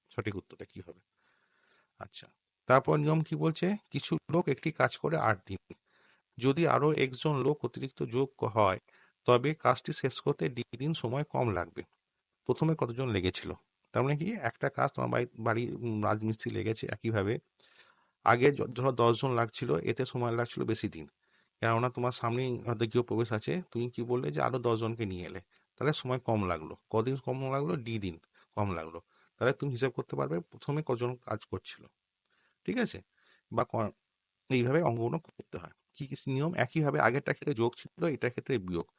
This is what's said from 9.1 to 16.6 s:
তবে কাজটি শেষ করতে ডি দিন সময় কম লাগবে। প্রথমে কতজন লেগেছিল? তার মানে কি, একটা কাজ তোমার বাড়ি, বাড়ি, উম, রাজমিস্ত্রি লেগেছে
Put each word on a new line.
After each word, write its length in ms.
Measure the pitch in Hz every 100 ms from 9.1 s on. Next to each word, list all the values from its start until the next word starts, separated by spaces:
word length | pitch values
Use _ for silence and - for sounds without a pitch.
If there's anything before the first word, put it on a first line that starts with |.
| _ -
তবে 280 | 120 135
কাজটি 400 | 156 120 127 -
শেষ 260 | 156 135 -
করতে 300 | - 143 160
ডি 140 | 120 117 117
দিন 160 | 143
সময় 300 | 160 117 131
কম 260 | 147 135 123
লাগবে। 340 | 87 85 - - _ _ _ _ _ -
প্রথমে 300 | 127 160 160
কতজন 320 | 123 117 131
লেগেছিল? 440 | 101 90 - 82 90 _ _ _
তার 120 | 107
মানে 140 | 131 147
কি, 160 | 175
একটা 360 | 226 120 - 139
কাজ 200 | - 135
তোমার 180 | - 123
বাড়ি, 160 | 120 123 113
বাড়ি, 320 | 113 113 120
উম, 340 | - 120 107 104
রাজমিস্ত্রি 460 | 107 107 110 117
লেগেছে 360 | 107